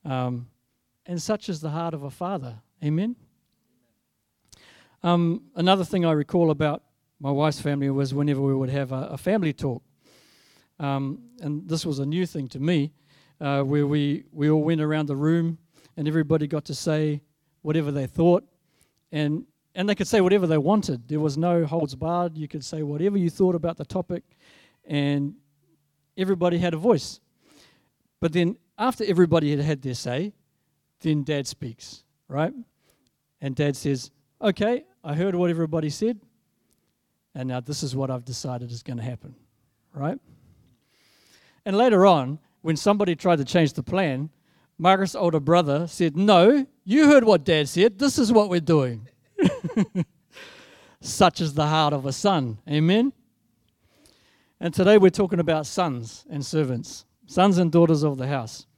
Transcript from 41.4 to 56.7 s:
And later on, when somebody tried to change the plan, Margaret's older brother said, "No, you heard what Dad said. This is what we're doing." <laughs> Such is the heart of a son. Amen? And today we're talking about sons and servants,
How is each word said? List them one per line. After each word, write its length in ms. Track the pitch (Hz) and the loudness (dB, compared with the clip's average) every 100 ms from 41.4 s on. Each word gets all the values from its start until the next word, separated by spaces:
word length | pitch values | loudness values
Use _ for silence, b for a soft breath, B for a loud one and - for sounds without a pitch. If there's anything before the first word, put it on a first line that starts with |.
| b b 208 | b b -2
And 120 | 196 | 2
later 280 | 247 202 196 | 4 6 6
on, 340 | 160 127 151 _ _ | 6 2 -8 _ _
when 160 | 160 156 | -4 0
somebody 380 | 208 208 196 165 | 2 2 0 0
tried 220 | 185 165 | 2 0
to 80 | 135 | 2
change 280 | 180 151 | 2 2
the 100 | - | -2
plan, 460 | - 185 175 131 151 _ _ _ _ - | -4 -2 -2 -4 -8 _ _ _ _ 0
Margaret's 380 | 170 190 190 - | 4 4 2 0
older 240 | 175 160 | 0 0
brother 480 | 139 175 151 143 170 | 4 4 4 -2 -2
said, 280 | - 170 147 | -2 -2 2
"No, 500 | 202 185 196 285 262 _ | 6 8 8 6 0 _
you 240 | - 262 294 | 0 6 8
heard 160 | 294 | 8
what 200 | 226 180 | 8 4
Dad 260 | 139 156 143 | 4 2 2
said. 300 | 170 220 190 | 2 2 4
This 180 | 277 285 | 0 2
is 140 | 220 | 4
what 180 | 226 208 | 4 4
we're 100 | 175 | 0
doing." 480 | 156 156 127 113 113 _ _ - | 2 2 2 -4 -14 _ _ -4
<laughs> 640 | 349 539 - 392 190 185 - _ _ B B B B B B B | -2 -2 -6 -4 -2 -4 -8 _ _ B B B B B B B
Such 400 | - - 185 - | -12 4 4 4
is 120 | 160 | -4
the 140 | 143 151 | 0 0
heart 260 | 156 151 | 2 2
of 120 | 147 135 | 0 -4
a 80 | |
son. 460 | 135 202 180 127 107 - | -2 0 0 -2 -8 -4
Amen? 420 | 147 160 208 269 - _ _ _ _ _ _ b b b b b b b b | 0 2 2 0 -4 _ _ _ _ _ _ b b b b b b b b
And 140 | 175 | -6
today 240 | 170 185 214 | 2 6 8
we're 120 | 190 | 6
talking 300 | - 190 175 | 4 -2 0
about 260 | 160 156 147 | 0 -2 -4
sons 600 | - 175 123 113 - - | -2 -2 -4 -10 -16 -12
and 160 | 151 135 | -10 -4
servants, 600 | 156 135 | -2 -2